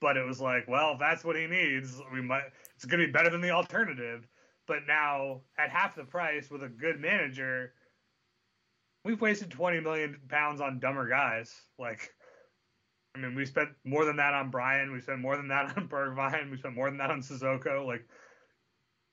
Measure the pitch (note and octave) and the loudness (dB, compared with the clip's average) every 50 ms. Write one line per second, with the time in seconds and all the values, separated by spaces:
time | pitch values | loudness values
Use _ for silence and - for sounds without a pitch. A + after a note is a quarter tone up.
0 | - C#3+ C#3 C3+ B2+ B2+ C3 B2 C3+ B2+ B2+ B2 A2+ A2+ B2 C#3 D#3 D#3 C#3+ B2+ | 2 2 4 4 2 0 -2 -2 0 0 2 0 0 2 2 4 4 4 2 2
1 | D3 D3+ E3 E3 - E3 D#3+ D#3 D#3+ D#3+ F3 F#3 F3 D3+ C3+ C3 C3+ C3 B2+ B2+ | 2 2 2 2 0 -2 -2 0 -2 0 0 2 2 2 2 0 -2 -6 -10 -12
2 | C#3+ - C3 C3 B2+ B2 C3 C#3 C#3 C3+ - - - - _ - - B2+ E3+ E3+ | -12 -10 -6 -6 -2 -2 -2 -2 -2 -4 -12 -20 -20 -20 _ -14 -4 0 2 4
3 | E3+ D#3+ C3 D3 E3 E3+ E3 F3 F3 F3 E3+ F3 F3 - - A3+ A3+ F#3 D3 B2+ | 4 4 4 6 6 4 4 2 2 2 2 2 2 2 0 0 0 0 -2 -4
4 | A#2+ A#2 A#2 A#2 A2+ - _ _ _ _ _ _ _ - D#3 D3 C#3+ C#3+ D3 D3+ | -6 -8 -8 -10 -12 -16 _ _ _ _ _ _ _ -4 -4 -2 0 2 2 4
5 | D3+ D3 C#3+ C#3 C#3 C3+ C3 C3 C3 _ _ - D3+ C#3+ C#3+ F3 G3 F#3+ F3+ D#3+ | 4 4 2 0 -2 -4 -6 -8 -12 _ _ -2 0 2 2 2 2 2 0 -6
6 | C3+ C3 - F3 F3 D#3 D3+ D3 C3+ C3 C#3+ C#3 C#3 B2+ A#2 A2+ C#3 E3 D#3+ D3 | -10 -6 -4 -2 0 0 -2 -2 -4 -8 -10 -10 -10 -12 -8 -4 -2 -2 -2 0
7 | C#3+ E3 G3+ G3+ D#3+ C#3 C3 C3+ C3+ C3 B2+ B2+ B2+ B2 - _ _ _ _ _ | 0 2 2 2 0 -2 -4 -4 -4 -2 -2 -4 -4 -8 -12 _ _ _ _ _
8 | _ _ _ _ _ _ _ _ _ _ _ _ _ _ _ _ _ _ _ _ | _ _ _ _ _ _ _ _ _ _ _ _ _ _ _ _ _ _ _ _
9 | - G3+ A#3 G#3+ A#3 G#3+ G#3 G#3 G#3 E3+ C3 B2+ E3+ F3+ F3 E3 D#3 D#3 D#3 D#3 | -4 -2 0 2 2 2 2 2 -2 -6 -4 -2 0 2 2 2 0 0 0 0
10 | D3+ D3 C#3+ D3 C3+ B2+ D3 D3 D3 D3+ D3 C#3 C#3+ C#3 C3 B2+ A#2+ C3 C#3 C#3 | -2 -4 -6 -10 -8 -2 0 2 2 2 0 -2 -2 -4 -2 -2 -2 0 0 0
11 | B2+ A#2 B2 C3+ C#3 B2 A2+ A2+ A2+ - - - - _ _ - B2+ A#2+ D3 - | 0 2 2 4 4 2 2 0 -4 -6 -12 -20 -20 _ _ -10 -8 -8 -8 -8
12 | - - - _ - - - - - _ _ _ _ _ _ _ _ _ _ _ | -12 -16 -18 _ -20 -20 -20 -20 -20 _ _ _ _ _ _ _ _ _ _ _
13 | _ _ - C3+ C3 B2+ B2 C3+ C#3 C3+ - D#3 D3+ D3 - - - B2+ C3+ D3 | _ _ -10 -8 -6 -4 -2 -2 -4 0 2 0 0 0 -2 -8 -4 0 2 4
14 | D#3 D3+ D3 D3 C#3+ C#3+ C#3+ C#3 C3+ C3 B2+ B2+ B2 C3 C3+ C#3 C#3 C#3 C3+ B2 | 4 4 4 4 4 4 4 2 0 0 0 0 2 2 2 2 2 0 -4 -6
15 | - - C3+ B2+ B2 C3 C#3 C#3+ C#3+ C#3 C#3 C#3 C#3 C#3 C3+ G3+ F3+ C3 D3 C#3 | -6 -6 -4 -2 0 0 0 0 0 0 0 0 0 0 -2 -4 -4 -4 -2 -2
16 | C#3 C3+ B2+ C3+ C3+ C3+ D3 D#3 D3 C#3+ C3+ B2+ C3 C#3 A#2+ A#2+ C3 C#3 C#3 C#3 | -2 -2 -2 -2 -2 0 0 -2 -4 -4 -6 -8 -8 -6 -4 -2 0 0 0 0
17 | C3+ C3+ D#3 C#3 C3 - C#3 B2+ C3 C3+ C3 C3 C3 D#3 C#3 C#3 C#3 C3 A#2+ A#2+ | 0 0 0 -2 -4 -8 -8 -2 0 0 0 0 0 -2 -2 -2 -2 -2 -4 -6
18 | A#2 - - - - - - _ _ _ _ _ _ _ _ _ _ _ _ _ | -8 -12 -20 -20 -20 -20 -20 _ _ _ _ _ _ _ _ _ _ _ _ _
19 | _ _ | _ _